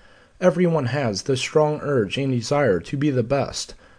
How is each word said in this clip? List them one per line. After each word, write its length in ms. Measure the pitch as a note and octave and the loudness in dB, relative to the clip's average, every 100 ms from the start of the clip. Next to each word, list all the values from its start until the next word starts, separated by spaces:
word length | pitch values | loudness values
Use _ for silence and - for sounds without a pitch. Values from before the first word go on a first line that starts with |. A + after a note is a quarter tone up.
| - - _ - | -20 -20 _ 0
Everyone 480 | F#3 E3 F3 D#3+ B2+ | 2 4 2 2 0
has 360 | C#3 B2+ G2 | 0 -2 -2
the 160 | - B2+ | -2 -2
strong 420 | - D#3 D3+ D3+ | 2 2 2 0
urge 360 | C#3 C3+ G2+ B2+ | -2 0 0 -2
and 120 | C3+ | -2
desire 500 | B2 A2+ C#3+ C#3 B2 | -2 0 0 2 2
to 160 | - C#3+ | -2 -2
be 100 | D3 | 0
the 140 | B2+ | 0
best. 520 | A2+ C#3 A#2 - - - - | 0 -2 -2 -6 -12 -16 -20